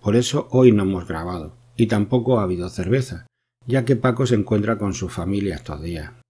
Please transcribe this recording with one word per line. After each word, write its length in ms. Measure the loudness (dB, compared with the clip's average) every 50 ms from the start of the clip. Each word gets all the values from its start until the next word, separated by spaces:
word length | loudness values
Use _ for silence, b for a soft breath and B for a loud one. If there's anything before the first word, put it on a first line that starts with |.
Por 160 | 0 2 2
eso 320 | 2 2 2 -2 -4 -4 0
hoy 220 | 4 8 8 8 8
no 120 | 6 2
hemos 220 | 0 -2 -4 -6
grabado 520 | -6 -8 -8 -6 -6 -8 -8 -10 -12 -16 _ _ _ _
y 120 | 0 0 2
tampoco 520 | 2 0 0 2 0 0 2 2 0 0
ha 40 | 0
habido 260 | 0 -2 -4 -6 -8
cerveza, 560 | -8 -8 -4 -2 -2 -2 -2 -4 -10 -14 -14 _ _ _ _ _ _ _ _
ya 180 | -2 -2 -2 2
que 120 | 2 0
Paco 280 | 2 2 0 0 0 0
se 120 | 2 2
encuentra 420 | 0 2 0 0 0 0 0 -2 -2
con 160 | -2 -4 -4
su 160 | -4 -8 -8
familia 460 | -6 -6 -4 -4 -4 -2 -4 -4 -6
estos 260 | -8 -10 -12 -12 -10 -8
días. 300 | -8 -8 -8 -10 -12 -16 -20 _